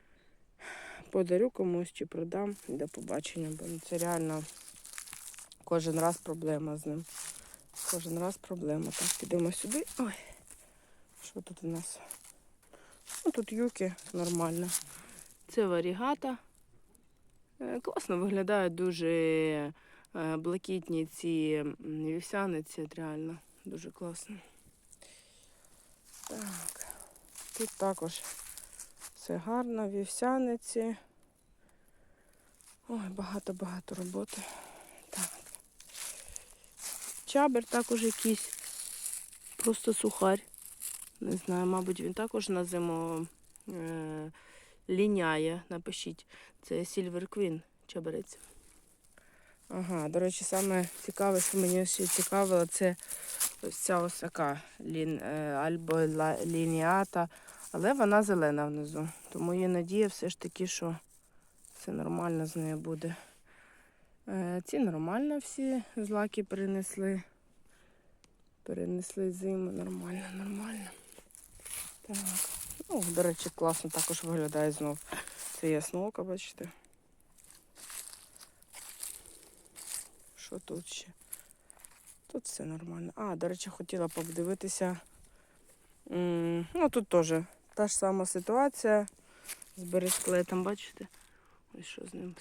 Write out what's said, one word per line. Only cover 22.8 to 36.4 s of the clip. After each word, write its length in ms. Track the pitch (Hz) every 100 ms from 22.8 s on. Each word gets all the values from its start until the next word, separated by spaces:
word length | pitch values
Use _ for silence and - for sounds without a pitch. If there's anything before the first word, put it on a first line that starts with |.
от 140 | 156 -
реально 420 | 160 151 160 165 - - -
дуже 260 | - 165
класно. 440 | - 175 170 - 202 - - - - - - - - - - - - - - - - - - -
Так, 580 | 220 208 180 170 - - - - - - - - -
тут 120 | 220
також 520 | - 196 190 165 - - - - - - - - - - -
все 220 | - 175
гарно, 520 | 170 240 247 226 208
вівсяниці. 1080 | 202 202 - 247 262 247 233 - 233 226 220 - _ _ _ _ _ - _ - - - - _ - _ - - - -
Ой, 220 | 233 190
багато-багато 880 | 190 185 202 - 185 185 180 - 190
роботи. 460 | 180 190 214 - - - - - - - -
Так. 200 | - - - - - - - - - - - - -